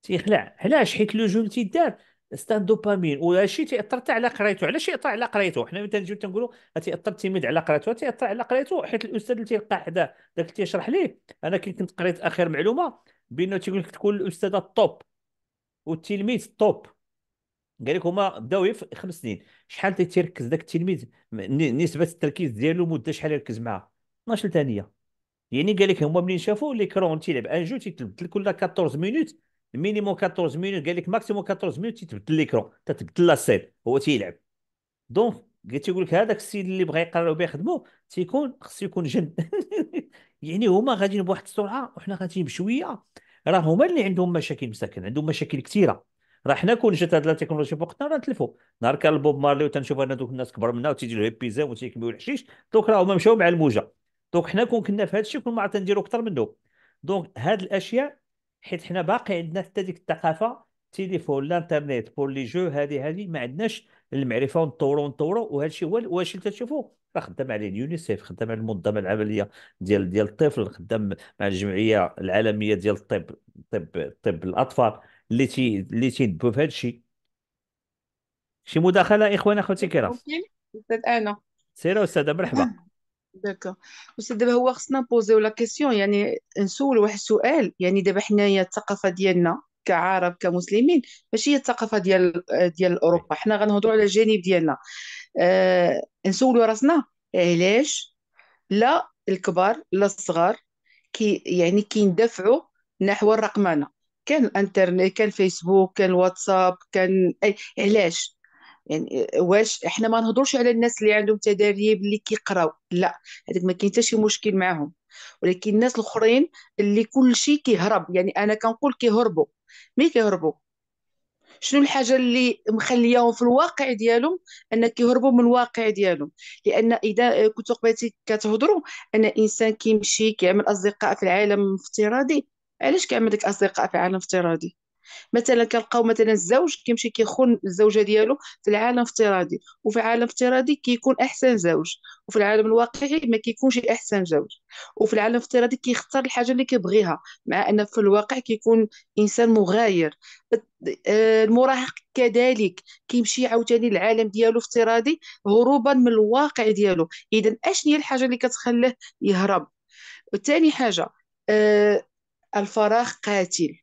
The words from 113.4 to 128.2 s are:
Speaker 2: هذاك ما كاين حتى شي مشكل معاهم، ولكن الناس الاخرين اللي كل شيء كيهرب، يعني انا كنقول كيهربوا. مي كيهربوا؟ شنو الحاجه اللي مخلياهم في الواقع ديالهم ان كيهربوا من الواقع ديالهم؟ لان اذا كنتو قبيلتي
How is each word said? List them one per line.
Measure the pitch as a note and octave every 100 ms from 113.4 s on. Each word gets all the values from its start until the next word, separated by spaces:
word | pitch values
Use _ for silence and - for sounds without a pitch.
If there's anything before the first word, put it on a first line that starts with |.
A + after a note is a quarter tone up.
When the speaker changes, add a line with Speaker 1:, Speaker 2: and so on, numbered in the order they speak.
| -
Speaker 2:
هذاك | F#3
ما | F3+
كاين | F3+ G3+
حتى | G3
شي | A#3 A3
مشكل | G#3+ - G#3+ F#3+
معاهم، | F#3 E3+ D3 _ _ - - -
ولكن | F3 F#3 G#3+ G#3+
الناس | B3 A#3+
الاخرين | A3 A3 A3 B3 D#4 - - -
اللي | G3+ G#3
كل | A3+ C4 B3+ A#3+
شيء | - D4
كيهرب، | C4 G3+ F#3 G#3+ E3 F3+
يعني | F#3
انا | F#3 G#3
كنقول | G#3+ A3+ A#3 C#4+
كيهربوا. | B3 A#3+ G#3+ A#3 D#3+ C#3+ _ _ - - -
مي | D#4+
كيهربوا؟ | B3 G#3+ F#3 D#3+ - _ _ _ _ _ _ _ _ _ _
شنو | - C#4
الحاجه | C#4 C4+ A#3+ C4
اللي | B3 A#3+ B3 - -
مخلياهم | A3 - B3 A#3 A#3+ A#3+
في | A#3
الواقع | A#3+ B3+ E4+ - C4+
ديالهم | A#3 A3+ A#3 C#4 F4+ _ - _
ان | A3+ A#3
كيهربوا | - A#3+ B3+ C4+
من | B3
الواقع | A#3+ B3 A#3+ - A3
ديالهم؟ | G3+ G3 D#3+ C#3+ _ - - -
لان | - A3+
اذا | A#3 A3 G#3 A#3+ - G#3+
كنتو | G#4+ G#3+
قبيلتي | A#3 A3+ A3+ A#3 _